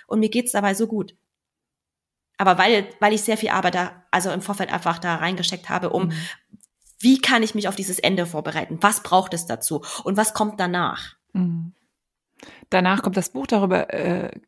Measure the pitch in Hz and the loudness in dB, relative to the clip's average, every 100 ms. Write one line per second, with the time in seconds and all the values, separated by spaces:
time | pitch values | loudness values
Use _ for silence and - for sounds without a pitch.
0 | - 214 214 226 247 208 202 196 220 214 | -4 0 2 2 0 0 2 0 -2 -2
1 | - _ _ _ _ _ _ _ _ _ | -6 _ _ _ _ _ _ _ _ _
2 | _ _ _ - 190 175 196 220 196 - | _ _ _ 0 2 4 6 4 0 0
3 | 208 214 220 214 214 190 185 180 180 - | 2 2 0 -2 0 0 0 0 -4 -8
4 | - 180 180 170 190 196 185 170 170 170 | -2 -2 0 -4 -4 -6 -4 -4 -2 -4
5 | 175 165 165 180 170 170 - 180 185 - | -2 -2 -2 -2 -4 -6 -6 -4 -2 -2
6 | 175 160 170 - _ - _ _ _ - | -2 -2 -8 -14 _ -20 _ _ _ 0
7 | 240 269 - 240 220 214 190 196 190 185 | 4 4 4 2 2 -2 -4 -4 -4 0
8 | - 190 170 160 165 156 - 160 202 220 | 2 2 -2 -4 -4 -6 -6 0 2 2
9 | - 185 185 170 170 - - 147 - - | 2 2 2 -6 -6 -4 -2 -4 -6 -8
10 | - 196 220 - 214 208 180 180 165 - | -2 0 0 0 -4 -2 -2 0 -2 -4
11 | - _ _ 185 175 165 165 - _ _ | -12 _ _ -2 0 -2 -6 -14 _ _
12 | _ _ _ _ - - - 185 185 196 | _ _ _ _ -20 -20 -2 2 4 4
13 | 202 190 - 262 277 220 196 180 - - | 2 -2 -4 -6 0 2 4 2 0 -2
14 | - 180 - - | -2 -2 -4 -10